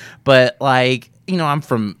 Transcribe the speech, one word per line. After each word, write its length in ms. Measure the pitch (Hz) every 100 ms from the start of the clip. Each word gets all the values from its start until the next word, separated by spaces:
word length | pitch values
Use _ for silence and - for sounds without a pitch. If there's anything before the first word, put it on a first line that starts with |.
| - - -
But, 320 | 131 127 -
like, 500 | 139 127 127 127 - _ -
you 120 | 185
know, 80 | 156
I'm 160 | 147
from 360 | - 120 104 85